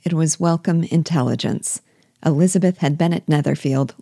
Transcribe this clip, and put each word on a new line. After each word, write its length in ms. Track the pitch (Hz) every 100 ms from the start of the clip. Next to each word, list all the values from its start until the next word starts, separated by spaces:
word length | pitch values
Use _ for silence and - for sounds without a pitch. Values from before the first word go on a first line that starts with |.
it 100 | 170
was 260 | 160 156 -
welcome 440 | 170 165 - 165
intelligence. 1000 | - 165 156 160 123 120 - - - - _ _ _ _
Elizabeth 540 | 160 143 185 185 180 185
had 180 | 151 151
been 160 | 170
at 120 | 165 -
Netherfield 640 | 147 147 151 139 135 135 -